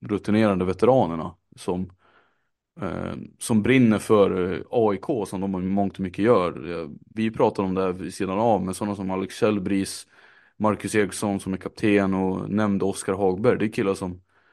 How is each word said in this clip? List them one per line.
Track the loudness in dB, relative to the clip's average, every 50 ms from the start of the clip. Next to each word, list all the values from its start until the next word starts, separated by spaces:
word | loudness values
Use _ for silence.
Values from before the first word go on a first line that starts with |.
| -6
rutinerade | -4 -4 -2 0 2 2 4 4 4 2 2 0
veteranerna | -2 0 2 4 6 6 6 4 2 -2 -6 -8 -8 -12 _ _ _ -20
som, | -10 -6 -4 -4 -4 -6 -8 -12 _ _ _ _ _ _ _ _ _ _ _ _ _ _ _ _ -10
eh, | -8 -8 -6 -6 -8 -8 -8 -10 -12 -16 _ -8
som | -2 0 2 2 4
brinner | 4 4 6 6 6 4 2
för, | 2 4 6 6 6 4 2 0 0 -2 -2
eh, | -4 -6 -4
A | 0 2 2 2 0
I |
K, | -2 -2 -4 -4 -2 -4
som | -4 -6 -6
de | -4 -4 -4
i | -2 -2
mångt | -2 0 0 0 -2 -2
och | -4
mycket | -8 -6 -2 2 4
gör. | 4 4 4 2 0 -4 -6 -8 -8 -8 -8
Eh, | -8 -10 -12 -18 -20 -12 -6
vi | -4 -4 -2
pratar | 0 0 0 2 2 0 -2
om | 0 0
det | 0
här | 0 -2
vid | -2 -4 -8 -10 -6
sidan | -6 -4 -4 -2 0
av, | 2 2 2 2 0
men | -4 -6
sådana | -6 -6 -6 -6
som | -6 -6 -4
Alex | -4 -4 -6 -6 -4
Kjellbris, | 0 0 2 2 0 0 0 0 0 -2 -4 -6 -12 -16 _ _ _ -20 -20 _ _ _ _ _
Marcus | -2 0 0 0 0 -2 -2 0
Eriksson | 0 0 0 -2 -4 -4 -4 -4 -4
som | -4 -6 -6
är |
kapten | -6 -8 -10 -6 0 2 4 4 4 4 2 2
och | 0 0 0 -2 -4 -4 -2
nämnde | -2 0 0 0 0 0 0
Oskar | -2 -4 -4 -4 -4 -2
Hagberg, | 0 2 0 0 2 2 2 2
det | 2 0
är | -2
killar | -2 -2 -2 -2 -2
som | -2 -4 -8 -8 -10 _ _ _ _ _ _